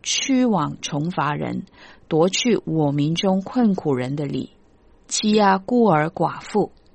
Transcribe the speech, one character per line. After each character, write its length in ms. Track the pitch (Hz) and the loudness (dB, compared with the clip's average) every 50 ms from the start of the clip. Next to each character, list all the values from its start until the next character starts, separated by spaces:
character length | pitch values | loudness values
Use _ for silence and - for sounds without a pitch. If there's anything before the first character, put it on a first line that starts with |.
屈 440 | - - - - - - 262 254 254 | -6 -6 -4 -4 -2 0 0 2 2
枉 320 | 247 214 175 147 143 147 - | 2 2 0 0 -2 -4 -8
穷 300 | - - - 143 151 170 | -8 -6 -6 -4 -4 -4
乏 240 | 180 - 143 147 147 | -2 -2 -2 -2 -2
人， 300 | 147 147 120 117 - - - _ - - - - - - _ | -4 -4 -4 -6 -6 -8 -10 _ -20 -20 -20 -20 -20 -8 _
夺 200 | - 156 165 190 | 2 2 2 2
去 320 | 185 - - 247 214 - - | 2 0 0 0 0 0 0
我 260 | - 160 160 151 143 | -2 -2 0 0 0
民 220 | 139 147 143 151 165 | 0 0 0 0 0
中 280 | 165 - 196 190 190 | 0 0 0 0 0
困 340 | 190 - - 254 240 214 190 | -2 -2 0 2 2 2 2
苦 180 | - - 156 139 | 0 0 -2 -2
人 220 | 123 127 127 139 | -2 -2 -4 -4
的 100 | 151 147 | -6 -6
理， 260 | 139 - 135 - - _ _ _ _ _ _ _ _ _ _ _ - | -6 -6 -6 -8 -10 _ _ _ _ _ _ _ _ _ _ _ -8
欺 240 | - - - 214 214 | -6 -2 0 2 2
压 260 | 214 208 196 190 196 | 4 4 4 2 2
孤 240 | 190 - 240 247 233 | 0 0 2 4 4
儿 240 | 208 165 151 151 160 | 4 4 4 2 0
寡 340 | - - 170 147 - - | -2 -4 -4 -4 -4 -8
妇， 300 | - - - 214 180 - - - _ _ | -12 -4 -2 -2 -2 -2 -6 -14 _ _